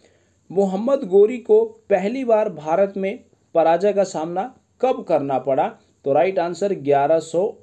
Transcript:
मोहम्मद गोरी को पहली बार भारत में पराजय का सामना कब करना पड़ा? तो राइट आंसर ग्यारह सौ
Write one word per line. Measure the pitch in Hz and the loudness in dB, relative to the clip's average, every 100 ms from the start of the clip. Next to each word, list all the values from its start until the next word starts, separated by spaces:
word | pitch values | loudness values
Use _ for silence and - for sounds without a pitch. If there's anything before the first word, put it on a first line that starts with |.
| _ _ _ _ - | _ _ _ _ -8
मोहम्मद | 170 196 190 233 277 | -2 -2 -2 -2 -2
गोरी | 202 196 214 247 | 2 4 4 2
को | 208 214 226 | 2 2 2
पहली | - - 196 202 262 240 | -4 -2 0 0 -4 0
बार | 214 214 | 0 0
भारत | 156 151 165 196 196 | -4 -2 0 0 -2
में | 190 247 _ _ _ | -6 -8 _ _ _
पराजय | 165 160 170 202 | 2 2 4 2
का | 196 | 0
सामना | 190 165 165 175 247 - _ _ | -2 -4 -6 -6 -8 -10 _ _
कब | 262 247 | -2 -2
करना | 202 156 139 131 | -2 -2 0 -2
पड़ा? | 139 135 196 - _ _ 139 | 0 0 -2 -4 _ _ -2
तो | |
राइट | 143 180 185 | 2 2 0
आंसर | 170 170 196 | -4 -2 -4
ग्यारह | 175 139 139 143 165 | -2 0 2 4 0
सौ | 160 165 214 - | 0 -2 -2 -4